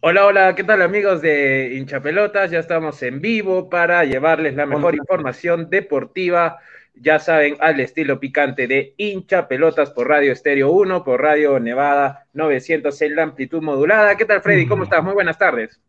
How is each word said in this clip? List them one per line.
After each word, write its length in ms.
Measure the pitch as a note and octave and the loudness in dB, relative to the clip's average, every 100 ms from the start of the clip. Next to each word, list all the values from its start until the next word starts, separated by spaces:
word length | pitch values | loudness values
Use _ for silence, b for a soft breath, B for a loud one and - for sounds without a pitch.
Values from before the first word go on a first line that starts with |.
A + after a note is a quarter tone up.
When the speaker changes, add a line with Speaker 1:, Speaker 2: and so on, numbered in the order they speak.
| D#3+ | 2
Speaker 1:
Hola, 200 | F3+ G3+ | 4 4
hola, 300 | G3 F#3+ F3+ | 6 4 2
¿qué 100 | F#3+ | 0
tal, 160 | G#3+ | 2
amigos 400 | F3 G#3 G3+ F3+ | 2 0 0 0
de 540 | D#3 D3 C#3 C3+ C3 C3 | 0 2 2 0 -2 -8
Hincha 240 | C3+ C#3 | -8 -8
Pelotas? 500 | C#3+ F3 G#3 G3+ F#3+ | -4 -2 0 0 -2
Ya 80 | E3 | -2
estamos 420 | E3 E3 D#3 C#3+ | -2 -4 -4 -6
en 180 | B2+ C3+ | -8 -6
vivo 480 | F#3+ A3+ F#3+ F#3 F#3 | -4 -2 0 -2 -2
para 340 | F3 E3+ F3 | -2 2 2
llevarles 500 | D#3 C3 D3+ D#3 D#3 | 2 0 0 0 -2
la 120 | C3+ D3 | -2 -4
mejor 280 | C#3+ E3 | 0 0
Speaker 2:
Hola. 40 | D3+ | -2
Speaker 1:
información 720 | - F#3 C#3+ B2 E3+ E3+ E3 | -2 -4 -4 -8 -4 -4 -2
deportiva, 880 | F#3+ G3 C#3 B2+ - F3+ F3 E3 E3+ B B B | -4 -2 -4 -4 -6 0 0 0 -4 B B B
ya 260 | _ B2 D#3 | _ 2 2
saben, 360 | D#3 D#3+ D3 D3 | 2 2 2 2
al 180 | D#3+ D3 | 0 0
estilo 400 | B2 - C#3+ C3+ | -2 -4 -2 -2
picante 480 | C#3 C#3+ C#3+ B2+ B2 | -2 -2 -2 -2 -2
de 260 | C3+ C3+ _ | -2 -2 _
Hincha 500 | G#3 F#3+ F3+ F#3 - | -6 -6 -2 -2 0
Pelotas 440 | C3 D#3+ D#3+ C#3+ | 0 0 2 -4
por 180 | - A#2+ | -2 0
Radio 240 | D3 C#3+ | 2 2
Estéreo 380 | B2 D3 C#3 C3+ | 0 0 2 2
uno, 340 | F3 G3 F#3 E3+ | 2 2 0 -2
por 160 | B2 | 0
Radio 360 | D3 D3+ D3 C3+ | 2 2 2 0
Nevada 680 | A#2 B2 C#3+ C#3+ C#3 C#3 _ | -2 -2 0 2 0 -4 _
novecientos 680 | C#3+ D#3 C3 B2+ D#3+ C#3+ C#3 | -6 -2 -2 -2 -2 -2 -2
en 140 | D3+ D3+ | -2 -2
la 80 | |
amplitud 380 | D#3+ C#3 C3 E3 | -4 -4 -8 -6
modulada. 560 | D#3 C3+ D#3 G#3+ G#3 G3+ | -4 -2 2 4 2 2
¿Qué 80 | A3 | 0
tal, 160 | G3+ | 0
Freddy? 260 | - G3+ E3+ | 2 0 2
¿Cómo 160 | G3+ | -2
Speaker 2:
Ujú. 80 | F3+ | 0
Speaker 1:
estás? 120 | E3+ F3 | 0 0
Muy 80 | |
buenas 240 | G3+ F3 D#3 | -2 -2 0
tardes. 440 | F#3+ B2 A2 _ | 0 0 -6 _